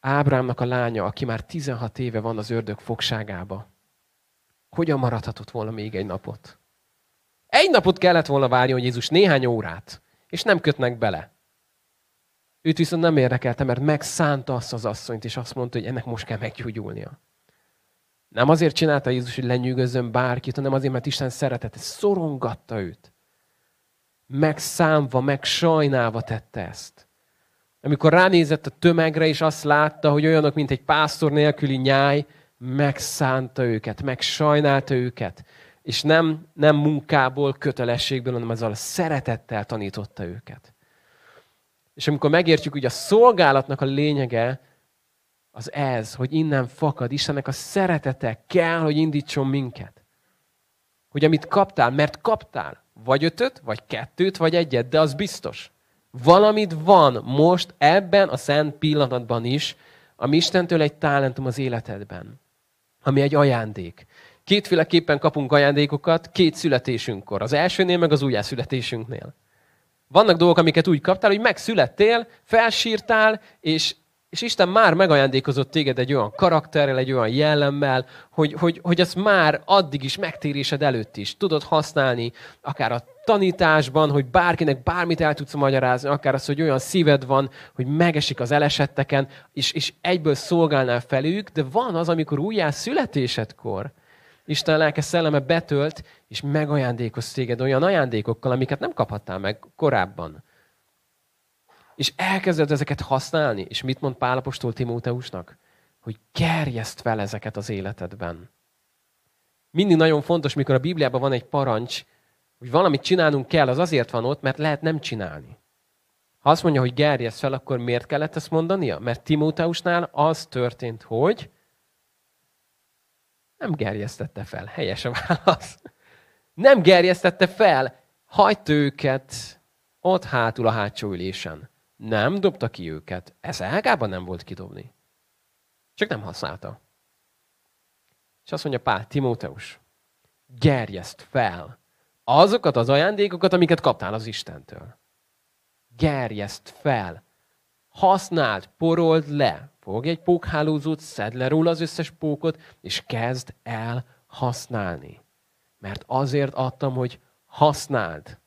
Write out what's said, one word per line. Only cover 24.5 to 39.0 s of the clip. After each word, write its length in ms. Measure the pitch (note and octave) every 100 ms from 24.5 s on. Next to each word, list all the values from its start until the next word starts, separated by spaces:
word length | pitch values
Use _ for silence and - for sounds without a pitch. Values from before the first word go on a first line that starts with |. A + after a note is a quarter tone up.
| D3+ - - E3 D#3 C#3 B2+
megsajnálva 1000 | C3+ C#3 - - E3+ D#3+ D3 C3 A#2 A2+
tette 460 | - A2+ - A#2 F2+
ezt. 420 | G#2+ - _ _ _ _ _ _ _ _ _
Amikor 280 | C#3 C#3+ D#3
ránézett 520 | E3 F#3 F3+ D3+ D3+ -
a 60 | _
tömegre, 480 | F3 E3 D#3+ D#3 D#3+
és 140 | D3+
azt 220 | D#3+ D3+
látta, 480 | D3 D3 D3+ D3+ D3+
hogy 140 | D3 D#3
olyanok, 280 | D#3+ D3+
mint 180 | D3 C3+
egy 100 | C#3
pásztor 500 | - D3+ D3+ - D#3
nélküli 440 | D3 D3+ C#3+ C#3+ C3+
nyáj, 500 | C3 C3+ C#3 C#3+ D3 _ _ _
megszánta 1040 | B2 C3+ C#3+ C#3 - - C3+ C3 B2+ -
őket, 380 | B2 A2 A2+ G#2
megsajnálta 920 | C#3 B2+ - - D3+ D3 D3 C#3 C3+
őket, 520 | C3 B2 - G2+ - - _ - _
és 200 | - A#2
nem, 460 | D3 D#3+ D#3+ D#3 -
nem 220 | - D3 D3
munkából, 760 | D3+ D3 C3+ D3+ C3 C3 C#3+
kötelességből, 800 | C3 D3 B2+ A#2+ A#2+ - C3+ B2
hanem 160 | B2 A#2
azzal 220 | A2+ A2+
a 40 | G#2
szeretettel 880 | - -